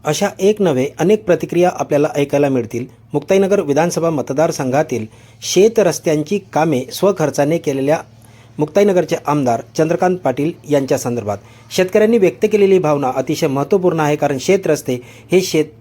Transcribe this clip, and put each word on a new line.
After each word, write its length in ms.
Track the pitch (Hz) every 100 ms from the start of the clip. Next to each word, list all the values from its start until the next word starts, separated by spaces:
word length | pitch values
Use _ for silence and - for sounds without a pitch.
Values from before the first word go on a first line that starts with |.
अशा 240 | 147 151 202 196
एक 220 | 196 214
नव्हे 260 | 185 127 139 -
अनेक 260 | 165 214
प्रतिक्रिया 460 | - 170 156 170 180
आपल्याला 340 | 175 139 147 147 147
ऐकायला 320 | 143 143 143
मिळतील. 380 | 131 113 120 127 - _
मुक्ताईनगर 480 | 147 - 196 190 202
विधानसभा 500 | 151 143 170 160 165
मतदारसंघातील 960 | 151 120 139 165 160 131 135 156 120 110 - - -
शेत 360 | - 180 214 226
रस्त्यांची 600 | 185 151 170 151 151 202 -
कामे 280 | 151 165 131 127
स्वखर्चाने 680 | - 190 175 151 - 143 165
केलेल्या 400 | 147 135 135 160 - - - - - -
मुक्ताईनगरचे 580 | 147 202 208 180 151 165 -
आमदार 340 | 147 127 117 - -
चंद्रकांत 400 | 160 170 185 180
पाटील 340 | 139 127 151 170 -
यांच्या 280 | 143 135 151
संदर्भात 400 | 127 120 104 101 - - -
शेतकऱ्यांनी 480 | - 185 214 214 233
व्यक्त 280 | 185 - 214
केलेली 260 | 208 196 190
भावना 320 | 151 143 131 135
अतिशय 300 | 135 151 156
महत्त्वपूर्ण 540 | 135 139 196 180 165
आहे, 160 | 147 151
कारण 220 | 143 135
शेत 280 | - 190 170
रस्ते 320 | 147 - 123 - - -
हे 80 | 180
शेत 240 | 185 160 147 -